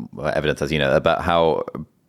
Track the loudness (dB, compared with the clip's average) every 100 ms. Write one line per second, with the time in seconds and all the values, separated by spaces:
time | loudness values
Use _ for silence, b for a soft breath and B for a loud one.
0 | -14 -6 -4 0 0 0 -2 0 2 4
1 | 2 0 2 2 2 0 -4 -10 -14 _